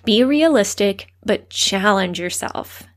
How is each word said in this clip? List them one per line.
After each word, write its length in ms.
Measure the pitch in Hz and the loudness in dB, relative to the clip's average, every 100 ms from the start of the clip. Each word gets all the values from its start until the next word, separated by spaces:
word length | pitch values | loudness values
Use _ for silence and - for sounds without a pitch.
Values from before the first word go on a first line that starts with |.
Be 200 | - 214 | 2 2
realistic, 840 | 262 294 320 269 196 - 202 196 - _ | 4 2 4 2 0 0 -2 -2 -10 _
but 260 | 214 208 - | -4 -4 -4
challenge 720 | - - 196 208 196 185 175 | -4 -2 0 0 0 0 -6
yourself. 640 | 175 - - - - - - | -8 -8 -8 -10 -12 -16 -20